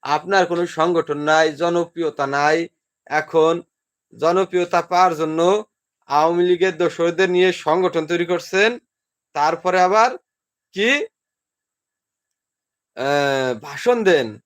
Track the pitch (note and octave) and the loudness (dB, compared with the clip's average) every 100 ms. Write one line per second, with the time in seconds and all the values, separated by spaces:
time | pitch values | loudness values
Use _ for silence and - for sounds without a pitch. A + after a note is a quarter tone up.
0 | - D3+ D#3+ G3 F3+ E3+ F3 - D#3+ E3+ | -4 -4 0 0 0 -2 -4 -2 0 0
1 | D#3+ D3 D3 D#3 D#3+ C#3+ E3+ F3 E3+ - | -2 -4 0 2 2 0 -2 -2 -4 -6
2 | D#3+ - C#3 C#3+ D3 D#3+ E3+ _ _ _ | -8 -4 -4 0 0 0 -2 _ _ _
3 | _ D3+ D3+ D#3+ D#3+ E3+ - _ _ _ | _ -6 -2 2 2 0 -8 _ _ _
4 | _ - D3+ F3 F#3 F#3 F3 - - F3 | _ -4 0 0 0 -2 0 -2 0 2
5 | F#3 D#3+ D#3+ D#3+ E3+ G#3 A3 _ _ _ | 2 2 -4 0 2 2 -4 _ _ _
6 | _ C#3+ D#3+ E3+ F3 F3+ F#3+ E3 F3 - | _ 2 2 2 2 2 0 0 -4 0
7 | E3+ E3 F#3 F3+ F#3 F3+ - E3 F3+ E3 | -2 0 0 2 2 0 -2 0 0 -2
8 | D#3 E3+ E3+ F3 - F#3+ G#3+ A#3+ _ _ | -4 -4 -2 -4 -4 0 0 0 _ _
9 | _ _ _ D3+ D3+ E3 F3+ F3+ F3+ G#3 | _ _ _ -2 -2 0 0 2 2 4
10 | A#3 - _ _ _ _ _ - G#3+ C#4+ | 2 0 _ _ _ _ _ -4 0 0
11 | A4 _ _ _ _ _ _ _ _ _ | -4 _ _ _ _ _ _ _ _ _
12 | _ _ _ _ _ _ _ _ _ - | _ _ _ _ _ _ _ _ _ -8
13 | C3 C#3+ C#3+ C3+ C3 A#2 - - - B3 | -2 0 0 0 -2 -4 -8 -6 0 2
14 | G3+ E3 A#2 G#2+ | 4 2 0 -8